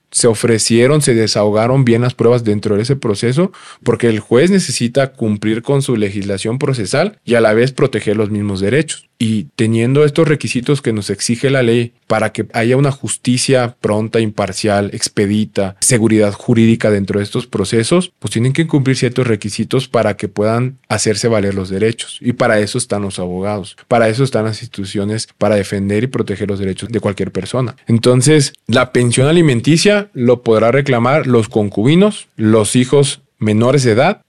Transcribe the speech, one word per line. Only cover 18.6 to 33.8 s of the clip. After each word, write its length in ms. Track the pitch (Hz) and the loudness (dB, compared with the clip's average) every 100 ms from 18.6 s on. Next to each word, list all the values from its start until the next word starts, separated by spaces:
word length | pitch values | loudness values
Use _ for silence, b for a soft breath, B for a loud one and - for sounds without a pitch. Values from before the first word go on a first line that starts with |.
| 160 | 0
cumplir 300 | 147 131 127 | 0 0 0
ciertos 280 | 123 123 117 | -2 -2 -2
requisitos 640 | 107 104 - 110 131 135 | -2 -4 -6 -4 -4 -4
para 300 | 117 107 101 | -2 -2 -2
que 100 | 101 | -6
puedan 500 | 104 110 117 127 131 - | -2 -2 0 -4 -8 -8
hacerse 380 | 107 113 104 120 | -4 -2 -2 0
valer 260 | 110 98 98 | 0 0 -4
los 140 | 92 | -4
derechos. 480 | 95 110 117 - - | -2 -2 -2 -10 -8
Y 120 | 120 | -6
para 260 | 120 123 107 | 0 2 2
eso 180 | 104 95 | 0 -4
están 240 | - 104 | -4 -6
los 140 | 101 95 | -6 -6
abogados, 580 | 90 90 98 104 90 - - | -8 -6 -6 -6 -10 -12 -2
para 220 | 117 113 | 2 2
eso 140 | 110 | 0
están 220 | 135 113 107 | -2 -2 -4
las 160 | 107 | -6
instituciones, 640 | - - 95 104 101 110 - - | -12 -12 -8 -6 -4 -6 -8 -2
para 180 | 104 104 | 0 0
defender 480 | 95 104 98 104 | -2 -4 -2 -2
y 40 | 127 | -2
proteger 420 | 135 107 95 101 | -4 -6 -6 -6
los 100 | 98 | -4
derechos 300 | 98 92 107 | -6 -6 -6
de 100 | 113 | -4
cualquier 320 | 104 95 95 | -4 -4 -6
persona. 440 | 95 92 123 123 - - | -6 -6 -4 -6 -6 -2
Entonces, 640 | 117 120 127 135 156 135 - - | 2 4 4 4 4 2 -4 -2
la 240 | 123 123 | 0 0
pensión 360 | 127 123 117 135 | 0 0 2 2
alimenticia 800 | 170 160 117 117 160 202 208 202 | 4 4 2 2 2 4 0 -2
lo 300 | - 120 120 | -2 2 2
podrá 280 | - 110 113 | 2 2 4
reclamar 540 | 131 139 120 120 151 131 | 2 0 0 2 0 2
los 220 | 120 107 | 0 2
concubinos, 800 | 110 104 - 113 170 208 208 - - | -2 -2 0 2 4 2 0 -14 -2
los 400 | 110 110 104 127 | 2 2 2 0
hijos 460 | 123 143 139 - _ - | 2 2 2 -2 _ -6
menores 460 | 107 107 120 139 | -2 2 2 2